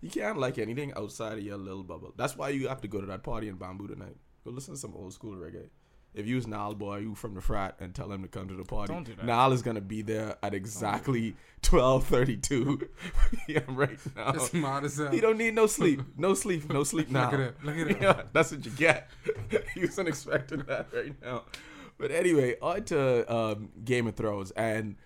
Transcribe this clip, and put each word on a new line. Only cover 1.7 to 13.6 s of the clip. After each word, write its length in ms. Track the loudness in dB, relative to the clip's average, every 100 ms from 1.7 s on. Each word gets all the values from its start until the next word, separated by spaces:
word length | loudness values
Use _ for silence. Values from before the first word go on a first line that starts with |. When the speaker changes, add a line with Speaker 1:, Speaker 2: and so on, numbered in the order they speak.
| -10
Speaker 1:
bubble. 300 | -12 -14 -14 -6
That's 200 | -6 -4
why 140 | -6
you 180 | -4 -4
have 120 | -6
to 60 | -6
go 120 | -6
to 60 | -6
that 160 | -8
party 260 | -6 -6 -6
in 60 | -10
Bamboo 300 | -12 -12 -12
tonight. 280 | -12 -14 -18 _ _
Go 60 | -14
listen 240 | -12 -12
to 60 | -12
some 140 | -12
old 180 | -12 -14
school 180 | -14 -14
reggae. 340 | -12 -12 -14 -16 _ _ _ _
If 120 | -10 -4
you 100 | -4
was 100 | -4
Nile 280 | -6 -6
boy, 240 | -8 -8 -6
you 160 | -8
from 200 | -8 -10
the 60 | -4
frat, 360 | 0 0 -2 -6
and 140 | -12
tell 180 | -10 -8
him 80 | -8
to 60 | -10
come 180 | -10 -10
to 60 |
the 100 | -10
party. 280 | -6 -4 -2
Speaker 2:
Don't 120 | -6
do 100 | -10
that. 100 | -8
Speaker 1:
Nile 280 | 0 6 6
is 100 | 6
gonna 180 | 0 -4
be 220 | -6 -6
there 340 | -4 -4 -4 -4
at 100 | -4
exactly 680 | -4 -6 -4 -2 -2 0 0 0
Speaker 2:
Don't 0 |
do 60 | -4 -16 0
Speaker 1:
twelve 440 | 6 8 8 6 6
thirty-two 800 | 6 4 2 0 2 2 0 -4 -10 0
<laughs> 320 | 6 6 6 0
P 100 |
M 180 | -2